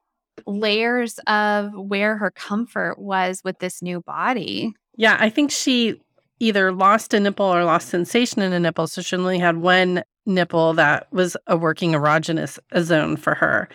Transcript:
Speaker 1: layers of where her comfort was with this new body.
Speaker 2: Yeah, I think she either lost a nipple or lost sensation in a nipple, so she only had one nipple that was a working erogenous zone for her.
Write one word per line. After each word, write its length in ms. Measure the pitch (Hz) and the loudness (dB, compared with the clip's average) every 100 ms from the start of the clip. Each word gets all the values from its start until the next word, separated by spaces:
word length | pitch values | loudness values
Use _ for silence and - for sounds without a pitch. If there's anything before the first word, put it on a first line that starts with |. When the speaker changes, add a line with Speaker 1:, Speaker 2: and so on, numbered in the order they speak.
| _ _ _ - - | _ _ _ -16 -8
Speaker 1:
layers 720 | 202 214 214 233 247 233 - - | -4 0 0 0 0 -2 -6 0
of 460 | 214 208 208 208 | 0 2 0 -4
where 420 | 208 196 202 208 214 | -8 -6 -2 0 0
her 140 | 202 | -4
comfort 680 | - - 208 240 202 175 - | -6 -6 -6 -4 -4 -6 -6
was 420 | 202 190 185 190 | -4 -2 -2 -4
with 160 | 185 185 | -8 -6
this 200 | 185 - | -8 -8
new 180 | 180 175 | -8 -8
body. 760 | - 147 196 254 - - 226 - _ - | -8 -4 -2 -2 -4 -6 -6 -8 _ 0
Speaker 2:
Yeah, 200 | 220 196 | 2 2
I 100 | 220 | 2
think 200 | 226 285 | 0 -2
she 480 | - - 247 226 - _ _ _ _ | -2 0 2 0 -4 _ _ _ _
either 320 | 226 202 190 | 0 2 0
lost 420 | 185 196 220 - | 4 4 4 2
a 60 | 214 | 2
nipple 260 | 202 202 196 | 2 2 2
or 180 | 175 | 2
lost 240 | 175 165 - | 2 0 0
sensation 540 | 180 175 233 247 - | -4 0 0 0 0
in 100 | 190 | 0
a 80 | 175 | 0
nipple, 280 | 170 160 160 | 0 0 -4
so 120 | - | -6
she 160 | 180 180 | -6 -4
only 220 | 185 185 | -2 2
had 200 | 175 165 | 0 2
one 440 | 175 185 185 180 - _ - | 2 4 4 0 -4 _ -2
nipple 480 | 185 170 170 160 | 0 2 2 2
that 320 | 165 147 147 - | 4 4 2 -2
was 240 | 196 180 - - | -2 -2 -2 -2
a 100 | 175 | 0
working 360 | 165 156 175 | 0 0 0
erogenous 680 | 151 147 156 156 160 147 - _ 180 | 2 2 2 0 -4 -4 -10 _ -2
zone 360 | 165 160 160 151 | 2 2 2 -2
for 180 | - 151 | -2 0
her. 320 | 156 117 - | 0 0 -2